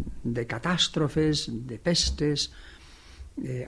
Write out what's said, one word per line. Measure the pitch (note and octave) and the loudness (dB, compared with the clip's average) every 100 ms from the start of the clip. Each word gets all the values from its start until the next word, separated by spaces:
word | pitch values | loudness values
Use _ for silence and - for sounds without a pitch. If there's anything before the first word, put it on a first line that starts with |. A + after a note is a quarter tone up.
| - - | 2 -4
de | B2 A#2 A#2+ | -2 -2 -2
catástrofes, | A2+ E3 F3+ - E3+ D3 D#3 D#3 D3 - | -2 2 2 2 2 2 4 4 2 0
de | A#2 B2+ A2+ | -4 -6 -2
pestes, | F3 E3+ - - D3 C#3+ - - - - - - - - - - | 2 4 2 2 2 2 -2 -6 -18 -18 -20 -20 -20 -16 -12 -8
eh, | C3 B2+ | -4 -4